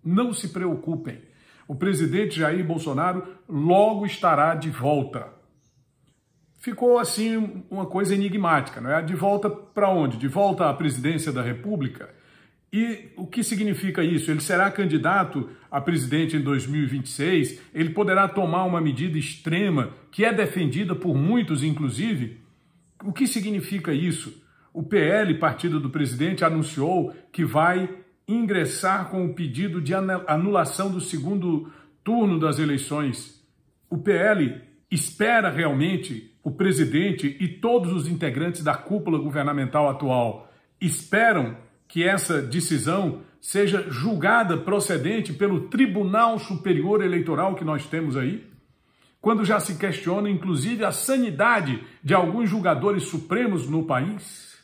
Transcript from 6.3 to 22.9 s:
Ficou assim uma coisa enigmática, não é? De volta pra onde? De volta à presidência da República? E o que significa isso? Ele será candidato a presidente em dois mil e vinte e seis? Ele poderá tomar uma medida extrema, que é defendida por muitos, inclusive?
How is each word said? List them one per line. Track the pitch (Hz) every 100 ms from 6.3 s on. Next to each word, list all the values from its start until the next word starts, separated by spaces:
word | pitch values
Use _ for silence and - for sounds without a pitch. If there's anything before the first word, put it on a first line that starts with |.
| _ _ _
Ficou | - 220 247 240
assim | 226 - 226 226 214 190 -
uma | 190 185
coisa | 185 196
enigmática, | 196 196 202 175 156 131 -
não | 120
é? | 156
De | 160
volta | 185 196 202 202
pra | 208 - - 196
onde? | 185 139 113
De | 135
volta | 151 202 185 165
à |
presidência | 135 156 123 135 160 156
da | 127
República? | 120 117 202 208 127 - - - _ _ _ _ _
E | 202 233 214 - -
o | 180
que | -
significa | 220 202 208 180 196 175
isso? | 165 165 -
Ele | 151
será | - 180 196
candidato | 196 190 151 139 196 180 143 123 - -
a | 143
presidente | 139 170 127 151 160 156
em |
dois | 135 139 131
mil | 147
e | 139
vinte | 135 -
e |
seis? | - 151 185 127 - -
Ele | - 165
poderá | 165 190 190 196
tomar | 202 175 170
uma | 185 175
medida | 156 127 175 156
extrema, | - - - 165 202 156 117 - -
que | -
é | 220
defendida | 220 202 185 151 143 196
por | - 180
muitos, | 135 156 240 175 147
inclusive? | 151 147 143 107 214 180 117 - _ _ _ _ _